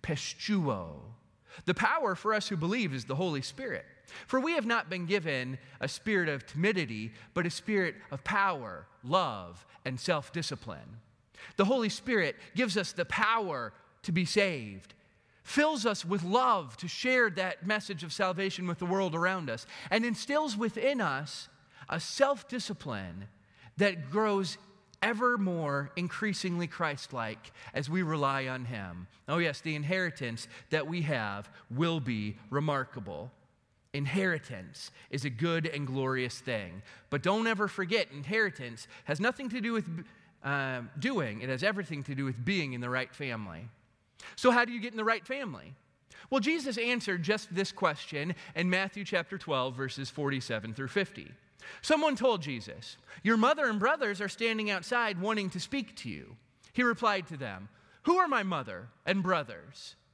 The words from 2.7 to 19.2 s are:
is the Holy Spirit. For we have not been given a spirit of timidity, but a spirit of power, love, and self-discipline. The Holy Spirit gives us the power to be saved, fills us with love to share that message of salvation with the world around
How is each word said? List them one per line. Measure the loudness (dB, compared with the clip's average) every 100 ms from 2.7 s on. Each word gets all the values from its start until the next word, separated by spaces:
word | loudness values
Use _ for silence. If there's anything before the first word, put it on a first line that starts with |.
| 2 0
is | -2 -4
the | 0
Holy | 0 0
Spirit. | -4 -8 -6 -6 -8 -20 -18 -16 0
For | 2
we | 4
have | 2 2
not | 0 0
been | -4 0
given | 0 2 -2 -2 -6 -12 -6
a | -6
spirit | -4 2 2 2
of | 0 -4
timidity, | 2 2 2 0 -4 -6 -10 -6
but | -2 -2
a |
spirit | -2 0 2 2 -2 -10
of | -8
power, | 0 2 2 0 -6 -10 -14 -14
love, | 2 2 4 -2 -8 -14 -20 -8 -6
and | -4
self-discipline. | 0 0 0 -6 -4 -6 -8 -12 -12 -20 -20 _ _ -20 -14 2
The | 4
Holy | 6 2
Spirit | -2 0 2 2 -2 -8 0
gives | 2 2
us | -2
the | -2 -2
power | 2 4 4 0 -2 -6 -10 -20 _
to | 0
be | 0 4
saved, | 4 4 0 -6 -12 -16 -20 _ _ _ _
fills | -2 4 4 4 0
us | 0
with | 0 -2
love | 2 4 6 4 0 -8
to | -8
share | -2 2 4 4
that | 2 -2 -2 0
message | 0 0 -8
of | -6
salvation | 0 0 2 -2 0 -2
with | -2
the | 0
world | 2 2
around | 2